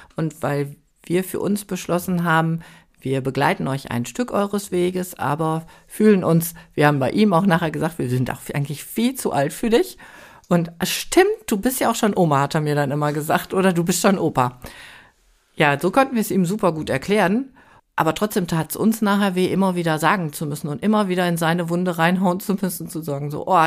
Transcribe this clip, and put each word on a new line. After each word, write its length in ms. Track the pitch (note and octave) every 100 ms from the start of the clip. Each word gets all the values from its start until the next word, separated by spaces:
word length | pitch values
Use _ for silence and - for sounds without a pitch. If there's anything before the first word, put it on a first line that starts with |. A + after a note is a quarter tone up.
| - -
und 260 | D#3+ -
weil 340 | C3+ C#3+ C#3+ - _ _
wir 200 | - F3
für 160 | F#3 -
uns 240 | D#3+ G3+
beschlossen 600 | - F#3 - F3 F3 F3+
haben, 360 | E3+ D#3+ E3 E3 - - _ _
wir 200 | C3 C3+
begleiten 480 | C3+ C3+ C#3+ G3 D#3
euch 240 | C#3 -
ein 140 | A#2 A#2+
Stück 260 | - B3
eures 400 | G3 G3+ G3+ G3+
Weges, 440 | F3+ F3+ F#3 F3+ -
aber 480 | C3 D#3 D#3+ D#3+ E3 - _
fühlen 380 | - G#3+ G3
uns, 300 | D#3+ E3 E3 - -
wir 140 | - D3
haben 100 | C#3+
bei 120 | B2+
ihm 220 | D3+ G#3
auch 140 | E3 G3
nachher 240 | E3 D#3+
gesagt, 280 | D3 D3+ -
wir 120 | B2
sind 180 | B2+ B2+
auch 100 | - -
eigentlich 300 | C#3 C#3+ C#3+
viel 320 | - - A#3+
zu 180 | C4 -
alt 200 | C#3 D3
für 180 | - A#3
dich. 280 | A#3 F#4 - - - - - -
Und 240 | F3 E3+ -
stimmt, 460 | F3+ - - F4 G4 G#4+ -
du 120 | G#3
bist 200 | B3 C4
ja 120 | A3+
auch 40 |
schon 220 | A#3 G#3+ G3
Oma, 240 | E3+ C#3
hat 160 | C#3+ D#3+
er 40 |
mir 140 | D3+
dann 160 | D3 C#3
immer 220 | D3 D3
gesagt, 420 | D3+ D#3+ C#3 -
oder 180 | F#3+ F#3+
du 120 | E3+
bist 180 | F3 E3+
schon 160 | G3+ F#3+
Opa. 400 | D#3+ C#3+ B2 - - - - - - _ _ _ _
Ja, 240 | - D3+ C#3
so 140 | F3+
konnten 240 | C4+ C4+ A#3
wir 60 |
es 100 | G#3
ihm 120 | F#3+
super 280 | E3 A3 F3+
gut 180 | D#3+ -
erklären, 600 | C3+ - G#3 F3 A3+ C4+ - _ _ _ -
aber 160 | D#3+
trotzdem 320 | D#3 G#3+ G#3+ F3
tat's 300 | D#3+ D#3 -
uns 260 | A3 A3
nachher 320 | G3+ G3+ G3+
weh, 120 | F#3 F#3
immer 280 | E3+ F#3+
wieder 240 | F3 E3 D#3
sagen 340 | D#3 G3+ D#3+
zu 140 | - D3+
müssen 220 | D3 D3
und 160 | D3
immer 240 | G3+ G#3+ G3
wieder 200 | F3+ F3+
in 80 | E3
seine 320 | D#3+ E3+ E3
Wunde 300 | F3 F3+ E3+
reinhauen 400 | E3 F#3 F#3+ F#3
zu 160 | -
müssen, 340 | G3 F3+ - E3
zu 140 | D#3+
sagen, 300 | D#3+ C#3 D3
so, 160 | D3 -
oh, 180 | F3+